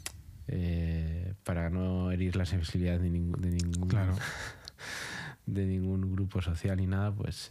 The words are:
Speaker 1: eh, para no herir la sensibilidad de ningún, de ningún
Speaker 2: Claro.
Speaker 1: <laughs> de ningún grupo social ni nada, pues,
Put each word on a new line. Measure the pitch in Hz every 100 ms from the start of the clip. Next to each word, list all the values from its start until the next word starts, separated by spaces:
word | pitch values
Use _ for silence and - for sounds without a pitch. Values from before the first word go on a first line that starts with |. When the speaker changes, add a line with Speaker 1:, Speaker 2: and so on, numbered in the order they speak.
| - - - - -
Speaker 1:
eh, | 90 87 85 82 82 80 85 90 95
para | - 85 85
no | 92 92 92 90
herir | 90 92
la | 90 87
sensibilidad | 92 82 90 90 87
de | 90
ningún, | 85 85 87
de | 90
ningún | 87 87 87 90
Speaker 2:
Claro. | 101 92 95
Speaker 1:
<laughs> | - - - - - - - - - - 151 - -
de | 98 95
ningún | 92 92 95 95
grupo | 95 95 92
social | 85 85 98 95
ni | 92
nada, | 95 104
pues, | 101 - - -